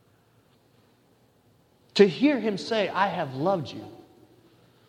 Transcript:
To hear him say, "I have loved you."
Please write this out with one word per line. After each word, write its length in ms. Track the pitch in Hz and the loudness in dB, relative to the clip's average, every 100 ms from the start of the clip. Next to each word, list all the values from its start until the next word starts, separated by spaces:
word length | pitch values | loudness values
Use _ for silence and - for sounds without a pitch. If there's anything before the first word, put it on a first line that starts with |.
| _ _ _ _ _ _ _ _ _ _ _ _ _ _ _ _ _ _ _ | _ _ _ _ _ _ _ _ _ _ _ _ _ _ _ _ _ _ _
To 120 | - 196 | 6 6
hear 320 | 156 277 269 | 6 0 2
him 200 | 220 190 | -2 -4
say, 300 | - 220 185 | -4 -4 -2
"I 200 | 180 196 | 0 -2
have 260 | 175 143 | -2 -6
loved 380 | 131 165 190 110 | -4 -2 -2 -4
you." 120 | 107 104 - - - - - _ _ _ _ | -12 -16 -18 -20 -20 -20 -20 _ _ _ _